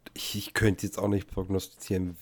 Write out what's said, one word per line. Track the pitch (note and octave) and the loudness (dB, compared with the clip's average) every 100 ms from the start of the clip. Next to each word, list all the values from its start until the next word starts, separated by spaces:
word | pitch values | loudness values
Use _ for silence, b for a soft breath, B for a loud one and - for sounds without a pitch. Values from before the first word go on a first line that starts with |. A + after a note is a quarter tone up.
| - | -16
Ich, | - - G#2 | -8 -6 -4
ich | - | -4
könnte | - A2 F#2+ G2+ | 4 4 4 -2
jetzt | - | 0
auch | G#2 | 2
nicht | G2+ - | 2 0
prognostizieren, | F#2+ F#2 F#2+ - - - F#2 F2+ E2+ | -4 0 0 -2 -8 -2 0 0 0